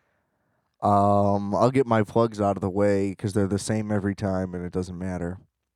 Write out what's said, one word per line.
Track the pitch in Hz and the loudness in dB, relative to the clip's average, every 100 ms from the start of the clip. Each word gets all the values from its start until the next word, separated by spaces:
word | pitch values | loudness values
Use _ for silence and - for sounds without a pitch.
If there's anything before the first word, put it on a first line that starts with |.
| _ _ _ _ _ _ _ _ | _ _ _ _ _ _ _ _
Um, | 101 101 101 101 101 101 101 | 2 4 4 4 4 0 0
I'll | 95 120 | 2 2
get | 131 120 | 4 2
my | 113 | 2
plugs | 104 117 117 104 | 2 2 0 0
out | 101 95 | 0 0
of | |
the | 95 | -2
way | 95 101 98 98 92 | 0 2 2 -2 -4
'cause | 104 | -4
they're | 104 98 | -2 0
the | 98 | -2
same | - 110 107 | -2 -4 -2
every | 104 101 95 | -2 -2 -2
time | 101 95 92 | -4 -2 -4
and | 90 | -6
it | 87 | -6
doesn't | 92 90 87 | -6 -6 -8
matter. | 92 90 87 95 - _ _ | -8 -6 -6 -8 -16 _ _